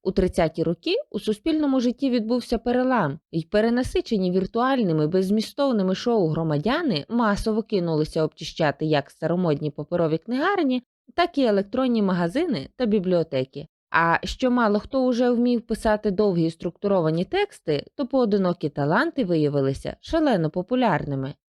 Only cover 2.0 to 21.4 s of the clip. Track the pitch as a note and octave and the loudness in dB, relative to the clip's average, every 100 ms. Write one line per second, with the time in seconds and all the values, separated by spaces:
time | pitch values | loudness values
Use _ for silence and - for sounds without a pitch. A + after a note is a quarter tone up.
2 | C4+ A#3+ A3 B3 - A3+ A#3+ B3 B3+ B3 | -2 0 0 -2 -2 -4 0 0 2 0
3 | D#3 C#3+ _ E3 D#3+ G#3 A3+ A#3+ B3+ F#4+ | 0 -4 _ -6 -2 0 2 0 0 -4
4 | - A3 F#3 F#3 F#3+ A3+ B3 C4 G3+ D#3 | -2 0 0 0 -2 -2 0 0 2 2
5 | D3+ F#3 F#3+ G#3+ G#3+ - C#4 A3+ F#3 F#3+ | 2 0 0 0 -2 -2 0 2 0 0
6 | A#3+ A3+ E3 D#3 D#3+ D3 F#3 D4 E4 D#3 | 0 0 0 0 -2 -2 0 0 0 -4
7 | - A#3 A3 G3+ A3+ G#3+ G#3+ G3+ E3+ D#3 | -2 0 0 0 0 -2 -2 -2 0 0
8 | D#3 E3 D#3 - D#3 - D#3 - D#3 D3 | 0 0 -2 -4 -14 -2 -2 0 0 0
9 | C#3 - D#3+ F3 F3 C#3+ D3 - D3 F3 | -2 -8 -4 0 0 0 -4 -8 -6 -2
10 | D#3+ D#3+ - B3+ E4+ G4+ C#4+ B3+ _ _ | 0 -2 -4 -2 0 0 0 -2 _ _
11 | _ - F4 - B3 G3+ G3+ B3 C4 A#3 | _ -2 -2 2 2 2 0 -2 0 2
12 | G3 F3+ E3+ A3+ F4 F3+ C3+ - B3 G#3 | 2 2 0 -2 -2 -4 -6 -4 0 0
13 | F3+ F3 D#3+ C3+ C3 C#3+ D#3 _ _ - | 2 0 0 -2 -4 -8 -16 _ _ 2
14 | E3 E3 - - B3+ B3 A3+ G#3 - C4+ | 2 2 -2 -2 0 2 2 0 0 0
15 | B3+ A#3 B3 A#3+ A#3+ A#3+ - G#3+ A3+ G#3+ | 0 2 2 2 2 0 -2 -2 0 0
16 | G#3+ F#3 G#3 E3+ E3 - F3+ - G3+ G3 | 0 0 2 2 0 -2 -10 -6 0 2
17 | D#3 D#3+ F#3+ F#4 G4+ - - D3 - - | 2 0 -2 -2 -2 -6 -4 -4 -4 -8
18 | C4+ C4+ A#3+ G3+ F#3 F3 D3+ - C#3+ F#3+ | -2 0 2 2 2 0 -4 -2 0 2
19 | D#4+ D4 G3 E3 D3 C#3+ C3+ C3+ - - | 0 -2 0 2 2 2 0 -2 -8 -12
20 | - D#4+ D4+ G3+ D#3 F3+ F#3 B3+ A#3+ D3+ | -4 0 2 2 0 -4 -4 0 2 0
21 | D3+ C#3 C3+ - | -2 -6 -6 -10